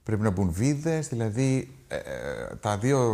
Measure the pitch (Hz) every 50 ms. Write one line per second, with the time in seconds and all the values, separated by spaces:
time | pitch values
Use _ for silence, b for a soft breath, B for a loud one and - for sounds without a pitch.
0 | _ - 107 101 107 107 90 92 101 90 80 87 120 143 147 143 156 165 160 156
1 | 147 - 123 117 113 110 104 123 135 131 131 131 - - - - - - - -
2 | - 69 67 60 62 69 62 58 - - - - - 107 104 98 113 131 139 131
3 | 123 113